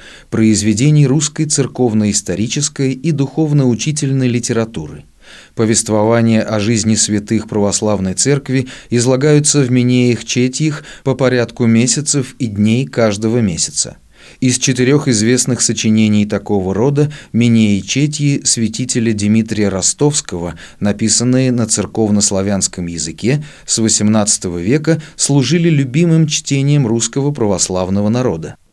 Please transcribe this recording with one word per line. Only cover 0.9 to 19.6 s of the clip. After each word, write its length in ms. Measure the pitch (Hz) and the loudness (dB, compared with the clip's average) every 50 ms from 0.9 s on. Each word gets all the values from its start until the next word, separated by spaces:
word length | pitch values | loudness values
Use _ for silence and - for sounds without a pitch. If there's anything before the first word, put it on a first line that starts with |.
| 151 151 147 | 4 4 4
русской 400 | 135 131 156 151 - - - 156 | 4 2 0 0 -2 -4 -4 -4
церковно-исторической 1500 | 151 - - 131 120 - - 127 123 107 110 107 104 95 - - - 87 90 110 123 - 147 143 - - - 139 131 135 | -2 -2 -2 -2 -2 -2 0 0 2 2 2 0 0 0 -2 -4 -4 -4 -4 -4 -4 -4 -4 -6 -6 -4 -4 -4 -2 -4
и 180 | - - 165 | -4 -2 -2
духовно-учительной 1160 | 156 139 139 127 - - 160 151 147 147 131 127 117 107 - 151 151 151 143 135 135 135 127 123 | -2 0 -2 -2 -2 -2 0 2 2 2 4 2 2 0 -2 -4 -4 -2 -2 -2 0 0 0 0
литературы. 760 | 117 120 117 - 117 113 113 110 - - - - - - - - _ _ - - - - - - - | 0 0 -2 -2 -2 -2 -2 -4 -6 -10 -10 -10 -12 -16 -20 -20 _ _ -20 -20 -20 -20 -20 -10 -4
Повествования 840 | - 113 107 113 - - - 107 107 104 110 117 117 117 117 113 107 | -2 0 2 2 0 0 0 0 2 2 2 2 2 2 2 2 2
о 180 | - - 110 107 | 0 0 -2 -2
жизни 360 | 101 107 107 107 95 107 110 | 0 0 0 0 2 0 0
святых 520 | 107 - - 104 101 104 - 113 107 107 - | 0 0 0 -2 -2 -2 -2 -2 -4 -2 -2
православной 680 | 107 107 101 101 92 - 110 107 104 92 95 95 90 | -2 0 0 0 0 0 0 0 0 0 -2 -2 -2
церкви 520 | - - 135 143 139 143 - 127 131 127 - - - - - | -2 0 0 0 0 -2 -2 -2 -2 -2 -4 -8 -16 -8 -2
излагаются 720 | 117 120 117 127 131 131 139 151 151 147 147 - - 147 | 0 0 2 2 2 2 2 4 4 4 2 2 2 2
в 100 | 139 120 | 2 2
Минеях 540 | 127 127 120 123 123 123 123 123 120 110 - | 2 2 2 2 2 2 4 2 0 0 -2
Четьих 580 | - - 127 123 127 127 - 151 156 147 - - - - - - | -4 -2 0 0 0 0 -2 -2 -4 -4 -6 -10 -16 -16 -8 -4
по 100 | 135 131 | -4 -2
порядку 520 | 135 135 123 123 123 117 110 - - 123 113 | 0 0 0 2 0 0 -2 -2 0 2 2
месяцев 680 | 113 113 120 131 - 156 147 - - 143 123 - - - | 4 4 4 2 0 -2 -2 -2 -2 -2 -4 -4 -6 -8
и 80 | - 113 | -6 -4
дней 400 | 101 101 104 110 113 123 135 139 | -2 0 2 2 2 0 -2 -2
каждого 500 | - 123 113 110 101 98 110 110 117 123 | 0 0 2 2 0 0 -2 0 0 0
месяца. 600 | 113 98 82 80 - - - - - - - - _ _ _ - - - - - | 0 0 -2 -2 -4 -6 -4 -6 -6 -6 -8 -18 _ _ _ -20 -20 -20 -8 -2
Из 200 | - 127 120 - | -2 0 0 0
четырёх 480 | - - 127 123 127 123 147 143 147 131 | 0 -2 0 2 2 2 2 2 2 2
известных 540 | 123 107 107 117 127 120 - - 123 - | 0 2 2 2 2 0 0 -2 -2 -2
сочинений 640 | - - 113 101 - 113 110 110 110 107 107 107 104 104 | -2 -2 -2 -2 0 2 2 4 4 4 2 2 0 0
такого 480 | 107 98 - - 104 101 92 92 95 | -2 -4 -2 -2 -2 -2 0 0 0
рода 360 | 95 117 143 143 139 151 147 147 - - - - | 0 0 0 2 0 0 -2 -2 -8 -12 -4 0
Минеи 460 | 113 120 120 117 113 110 104 101 95 | 2 2 4 4 4 4 4 2 0
Четьи 640 | 95 - - 131 147 147 151 - 143 143 143 - - | -2 -2 -2 -2 -2 -2 -2 -2 -2 0 0 0 -2
святителя 680 | - - 120 113 107 110 - 127 123 - 127 113 117 110 | -2 -2 -2 -2 -4 -4 -4 -6 -4 -2 -2 0 0 0
Дмитрия 560 | 101 101 104 107 113 110 - 110 104 | 0 2 2 2 2 2 0 0 -2